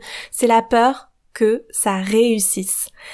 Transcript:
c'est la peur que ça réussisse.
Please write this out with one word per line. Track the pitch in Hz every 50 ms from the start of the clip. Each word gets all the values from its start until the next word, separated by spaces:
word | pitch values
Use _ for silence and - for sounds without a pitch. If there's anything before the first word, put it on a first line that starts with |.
| - - - - - -
c'est | - - 247
la | 233 226 226
peur | 226 226 247 226 233 262 269 - - _ _ _ _ _
que | - - 226 214 226 262 - -
ça | - - - 208 196
réussisse. | 190 190 196 214 220 240 240 226 208 196 - - 196 185 - - - - - - - - -